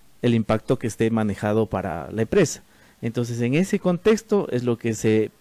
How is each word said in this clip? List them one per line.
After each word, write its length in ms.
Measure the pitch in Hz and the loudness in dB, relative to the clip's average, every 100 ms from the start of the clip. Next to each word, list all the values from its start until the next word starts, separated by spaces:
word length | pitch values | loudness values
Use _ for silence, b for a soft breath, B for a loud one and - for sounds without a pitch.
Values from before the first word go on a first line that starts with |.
| - - | -20 -4
el 120 | 123 | 0
impacto 460 | 117 110 110 - 131 | 2 2 0 0 -2
que 80 | 113 | -2
esté 240 | - 113 | -2 0
manejado 540 | 113 107 95 104 110 107 | 0 -2 -2 0 0 0
para 440 | 98 92 82 71 | -2 -4 -6 -6
la 100 | 101 | -4
empresa. 420 | 113 202 165 - - b b b | 0 2 2 0 -16 b b b
Entonces, 400 | 117 113 120 117 | -6 -4 -4 -2
en 140 | 120 143 | 0 0
ese 240 | 190 202 | 0 0
contexto 680 | 180 175 214 220 - 208 165 | 0 0 2 2 2 -2 0
es 120 | 123 | -2
lo 140 | 120 117 | 0 -2
que 160 | 117 | -2
se 380 | 110 113 110 107 - | -2 2 2 2 -4